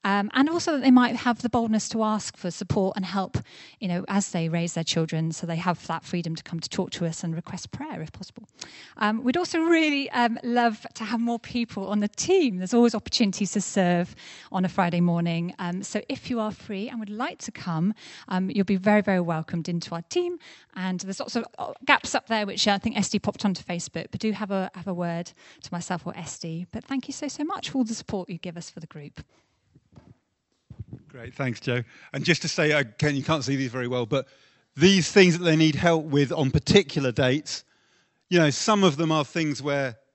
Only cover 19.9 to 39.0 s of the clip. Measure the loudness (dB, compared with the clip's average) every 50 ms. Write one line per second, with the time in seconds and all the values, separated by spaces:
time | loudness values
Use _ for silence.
19.9 | -8 -10 -8 _ -2 -2 -2 -2 -4 -8 -12 -20 -20 -20 _ _ _ -6 -4 -4
20.9 | -4 -4 -6 -8 -8 -8 -8 -4 -4 -6 -6 -6 -10 -10 -10 -10 -10 -8 4 4
21.9 | 4 4 4 0 -2 -2 0 0 0 0 0 -2 -2 0 2 4 2 2 0 -2
22.9 | 0 0 0 0 0 -2 -2 -2 -4 0 0 0 0 0 -4 -6 -6 -6 -6 -8
23.9 | _ -8 -8 -8 -8 -4 -2 -2 -2 -2 -4 -4 -2 -2 -2 -4 -8 -10 -8 -8
24.9 | -6 -4 -4 -4 -4 -6 -8 -10 _ _ -20 -20 -20 _ -14 -10 -8 -8 -6 -6
25.9 | -6 -6 -6 -10 -10 -10 -12 -14 -12 -12 -10 -8 -8 -8 -10 _ -12 -14 -8 -6
26.9 | -6 -6 -6 -8 -10 -8 -8 -8 -6 -6 -6 -6 -4 -8 -8 -4 -2 -2 -2 -2
27.9 | -4 -10 -8 -8 -6 -6 -6 -8 -10 -10 -10 -12 -12 -12 -14 -14 _ -16 -18 -16
28.9 | -16 -16 -18 -16 _ -20 -20 _ _ _ _ _ _ _ _ _ _ _ _ _
29.9 | _ -20 _ -20 -20 _ _ _ _ _ _ _ _ _ _ _ -16 -16 -14 -14
30.9 | -16 -20 -20 -20 -20 -18 -18 -16 -6 -4 -4 -4 -4 -4 -2 -2 -2 -2 -2 -6
31.9 | -14 -20 -20 -12 -8 -4 2 2 2 2 0 -4 0 2 2 4 4 2 0 -2
32.9 | -4 -2 0 0 0 0 0 0 0 0 0 -2 -2 -2 -2 -4 -4 -6 -4 -2
33.9 | -2 -2 -2 0 -2 -2 -2 _ _ _ _ _ _ _ _ _ _ 6 6 6
34.9 | 6 6 2 6 8 8 10 10 8 4 4 4 4 6 4 4 4 4 4 4
35.9 | 4 2 0 2 2 2 2 2 2 0 0 2 2 0 2 6 6 6 6 6
36.9 | -2 -2 -2 0 2 2 2 4 2 0 -2 -6 -12 -12 -12 _ _ _ _ _
37.9 | _ _ _ _ _ _ _ _ 4 6 6 6 4 2 2 4 4 6 6 4
38.9 | 4 4